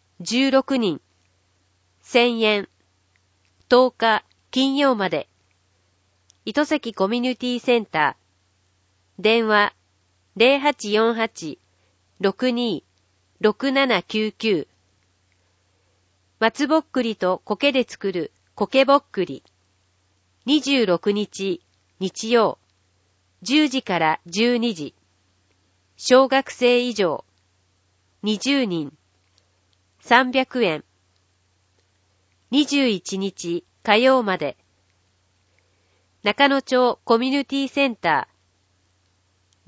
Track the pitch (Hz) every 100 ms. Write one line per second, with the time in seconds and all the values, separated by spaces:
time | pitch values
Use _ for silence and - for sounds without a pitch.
0 | _ - 175 240 269 269 - 269 208 147
1 | - _ _ _ _ _ _ _ _ _
2 | - 240 240 226 214 208 - _ _ _
3 | _ _ _ _ _ _ - 247 254 -
4 | 226 214 - _ _ 254 269 277 277 226
5 | 185 160 - _ _ _ _ _ _ _
6 | _ _ _ _ 220 285 294 302 233 -
7 | 196 240 254 247 247 240 - 240 202 156
8 | 143 - _ _ _ _ _ _ _ _
9 | _ - 208 233 220 208 208 - _ _
10 | _ _ _ - 247 277 294 285 208 208
11 | 226 226 226 - 160 - _ _ _ _
12 | _ - 196 - 254 240 233 160 - _
13 | _ _ _ - 214 - 277 269 269 196
14 | - 214 214 - 220 170 - _ _ _
15 | _ _ _ _ _ _ _ _ _ _
16 | _ _ _ _ 226 - 277 311 - 254
17 | 233 208 180 185 - 208 285 262 233 -
18 | 196 175 151 _ _ - 202 262 269 277
19 | - 196 170 131 - _ _ _ _ _
20 | _ _ _ _ 233 294 277 269 208 170
21 | 202 202 208 - 196 175 _ _ _ -
22 | 190 - 226 240 185 - _ _ _ _
23 | _ _ _ _ 185 294 294 262 - 175
24 | 160 160 175 170 240 240 240 170 147 -
25 | _ _ _ _ _ _ _ _ _ -
26 | - 254 269 269 - - 247 247 247 214
27 | 175 139 - _ _ _ _ _ _ _
28 | _ _ 208 208 254 277 220 165 143 -
29 | _ _ _ _ _ _ _ _ _ _
30 | - 233 254 262 262 247 196 151 - _
31 | _ _ _ _ _ _ _ _ _ _
32 | _ _ _ _ _ 269 294 277 254 185
33 | - 190 196 - 175 170 - _ - 214
34 | 262 262 208 180 143 - _ _ _ _
35 | _ _ _ _ _ _ _ _ _ _
36 | _ _ 208 233 277 277 - 254 247 -
37 | - 226 262 285 269 277 269 277 269 214
38 | 170 143 - _ _ _ _ _ _ _
39 | _ _ _ _ _ _